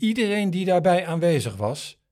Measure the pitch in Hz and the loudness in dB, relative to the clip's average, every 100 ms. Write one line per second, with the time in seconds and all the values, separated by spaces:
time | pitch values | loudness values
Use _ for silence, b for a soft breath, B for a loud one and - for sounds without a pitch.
0 | 220 226 208 208 196 175 185 180 175 180 | -2 0 0 0 -2 -2 2 2 4 2
1 | 170 165 170 151 113 98 104 147 - - | 0 0 2 2 -2 -4 -6 -6 -12 -18
2 | _ | _